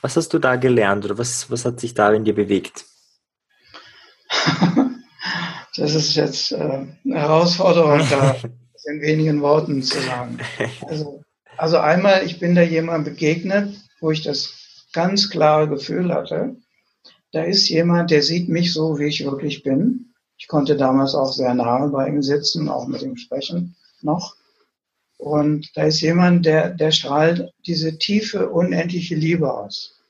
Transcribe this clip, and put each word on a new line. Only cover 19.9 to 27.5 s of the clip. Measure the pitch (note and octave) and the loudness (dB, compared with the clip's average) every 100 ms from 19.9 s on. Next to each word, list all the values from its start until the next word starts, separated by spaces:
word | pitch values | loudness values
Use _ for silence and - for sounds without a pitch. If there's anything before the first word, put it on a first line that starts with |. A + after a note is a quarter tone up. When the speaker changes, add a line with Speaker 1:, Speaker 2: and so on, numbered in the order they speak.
| B3+ - _ _ _ | -2 -8 _ _ _
Speaker 2:
Ich | - | -4
konnte | D#3 C#3 C#3+ | -2 2 2
damals | C3 C3+ C3+ | 4 2 2
auch | D3+ C3+ | 0 -2
sehr | C3 B2+ | -2 0
nahe | B2 A#2 B2 D3 | 0 0 0 0
bei | C3+ C3 | -2 -2
ihm | C#3+ | -2
sitzen, | C3+ D3 C#3+ E3 D3+ | 0 0 0 -2 -4
auch | - B2 | -4 -6
mit | - | -8
ihm | - - | -8 -10
sprechen | - - - F3 F3 - _ _ | -10 -8 -6 -6 -6 -10 _ _
noch. | - F3 - _ _ _ _ _ _ _ _ _ | -4 -4 -6 _ _ _ _ _ _ _ _ _
Und | C#3+ D3+ D3 D3+ - - | -2 0 2 0 -4 -2
da | |
ist | D3+ D#3 | 0 2
jemand, | D#3+ F3 F3+ F3 D#3+ | 2 4 4 4 4
der, | D#3 F3 | 2 2
der | F3 D#3 | 0 0
strahlt | D3+ B2 C#3+ D#3 F3 - | 0 0 2 2 2 -6